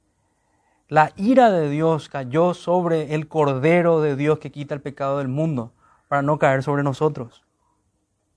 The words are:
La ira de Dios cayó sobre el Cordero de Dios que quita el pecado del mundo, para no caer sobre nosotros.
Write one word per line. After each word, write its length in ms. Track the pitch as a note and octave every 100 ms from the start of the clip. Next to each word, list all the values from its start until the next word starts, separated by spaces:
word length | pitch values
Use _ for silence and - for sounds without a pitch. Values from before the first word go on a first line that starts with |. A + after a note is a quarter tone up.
| _ _ _ _ _ _ _ _ _
La 260 | D3+ D#3 -
ira 340 | G3+ C4 A#3
de 180 | F3+ D3
Dios 380 | D3 D#3+ D#3+ -
cayó 440 | C#3+ B2+ D3 F3
sobre 600 | F3 - F3+ E3+ E3 D3+ D#3
el 120 | D#3
Cordero 720 | D#3 C#3+ C3 D3+ F3 E3+ D#3+
de 140 | D3+ C3+
Dios 220 | D3 D3+
que 140 | C#3+
quita 240 | D3 C#3+ D3
el 60 |
pecado 360 | C#3+ C3+ C#3 C#3+
del 100 | C3+
mundo, 460 | C#3 D#3+ C3 A2+ - _ _ _
para 140 | C#3+
no 160 | C#3+ D3+
caer 240 | D3+ C3+
sobre 220 | C3+ C#3+
nosotros. 600 | C#3+ C3 D#3 C#3+ A#2+ - _ _ _ _ _ _ _ _ _